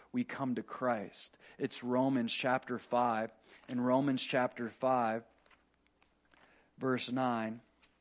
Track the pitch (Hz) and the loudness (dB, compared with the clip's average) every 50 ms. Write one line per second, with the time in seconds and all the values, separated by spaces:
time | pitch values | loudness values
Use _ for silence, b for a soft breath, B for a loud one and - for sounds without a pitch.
0 | b b b 123 120 - - - 139 131 123 113 107 - - - 127 123 120 110 | b b b -2 -2 -2 -4 -4 -2 -2 -2 -2 -4 -6 -8 -2 0 0 0 0
1 | 98 - - - - - - b b b b b - 135 - - - 123 123 123 | -2 -8 -10 -14 -14 -14 -16 b b b b b -4 -4 -4 -4 -4 0 2 2
2 | 131 135 135 131 117 113 - - - 131 127 131 - - 123 113 - - - 120 | 4 4 2 2 0 0 -2 -2 0 0 0 0 0 -4 -6 -8 -4 0 2 2
3 | 123 120 113 110 113 113 - _ b b b b b - 131 123 123 127 127 135 | 4 4 2 0 -2 -4 -8 _ b b b b b -6 -4 0 2 4 4 4
4 | 139 143 131 127 - - - 131 123 123 - - 120 113 - - - 131 131 127 | 4 4 2 0 -2 0 2 2 2 2 -2 -4 -8 -8 -6 -2 0 2 2 4
5 | 120 113 113 117 113 - _ _ _ - - _ _ _ _ _ _ _ _ _ | 2 2 0 -2 -4 -8 _ _ _ -20 -20 _ _ _ _ _ _ _ _ _
6 | _ _ _ _ _ _ _ - - _ _ _ _ _ _ - 131 131 127 120 | _ _ _ _ _ _ _ -20 -20 _ _ _ _ _ _ -6 -2 -2 0 0
7 | - - 120 131 131 127 120 113 110 110 113 117 - _ _ _ - _ _ _ | -2 -4 -2 0 0 0 0 0 -2 -4 -6 -10 -14 _ _ _ -20 _ _ _